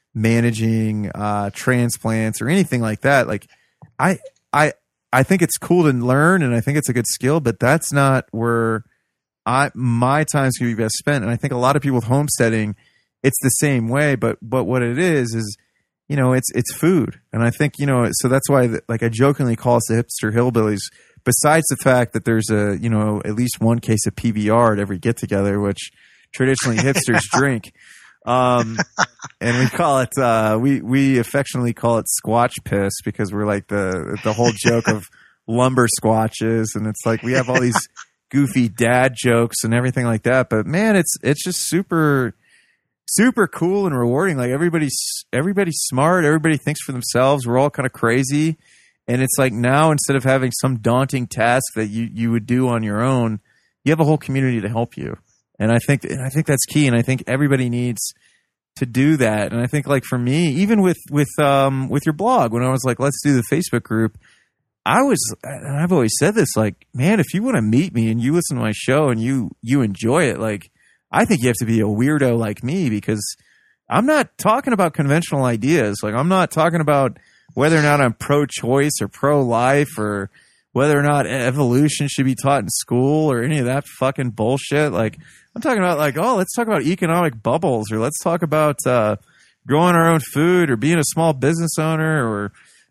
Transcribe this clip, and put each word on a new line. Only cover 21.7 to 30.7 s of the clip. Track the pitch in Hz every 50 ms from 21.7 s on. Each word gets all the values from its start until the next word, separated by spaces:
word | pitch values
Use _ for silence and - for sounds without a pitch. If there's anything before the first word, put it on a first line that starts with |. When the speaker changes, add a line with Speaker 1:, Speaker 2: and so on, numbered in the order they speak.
| 139
Speaker 1:
fact | - - 139 127 123 120 - -
that | 113 -
there's | 117 113 110 107 107
a, | 107 104 104 104 101 78
you | 113 117
know, | 113 107 107 107 104 104 -
at | 104 107
least | 113 123 117 - -
one | 110 113 117 117
case | - - 113 104 -
of | - -
P | - - 117
B | 104 107 104 104
R | 110 117 120 113 107
at | 101
every | 101 98 101
get-together, | 87 - 117 117 - - 92 101 98 98 101 98 104
which | 101 101 98 - - - - _ _ _ _ _ _ _
traditionally | - - 127 131 135 - - 127 113
hipsters | 110 117 139 139 - - - 117 110
Speaker 2:
<laughs> | - -
Speaker 1:
drink. | - 127 139 139 127 113 - - - _ - - - - - - _ _ _
Um, | 120 123 127 127 127 123 120 117 113 113 107 - - _ - - - _ _ - - _ _
and | - 117 120
we | 123 131
call | 127 - - 175 156 139 131
it, | 123 - -
uh, | 135 131 117 113 110 110 107 107 110
we, | 123 139